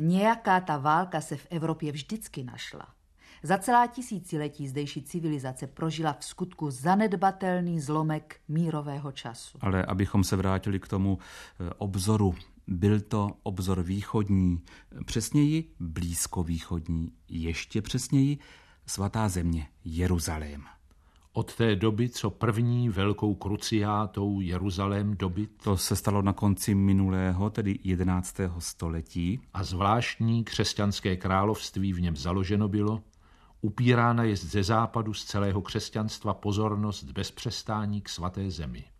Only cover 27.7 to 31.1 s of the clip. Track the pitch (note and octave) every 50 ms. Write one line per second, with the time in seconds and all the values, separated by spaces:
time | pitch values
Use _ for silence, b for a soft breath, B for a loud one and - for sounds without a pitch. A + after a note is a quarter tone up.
27.7 | G2+ - - F#2 F#2 F2 F#2 F#2 F2+ F2+ F2+ - - - F#2+ F2+ F2 E2+ - -
28.7 | - - F2 E2 E2 E2 D#2+ - - F2 E2+ F2+ A2+ C3 - - - G2 F2+ D#2
29.7 | F#2 F2 G2+ G2+ A2+ A#2+ A#2+ - - - A2+ A2+ A#2 A#2 A2 - - - G#2 -
30.7 | - - G#2 G2+ G2 - - G2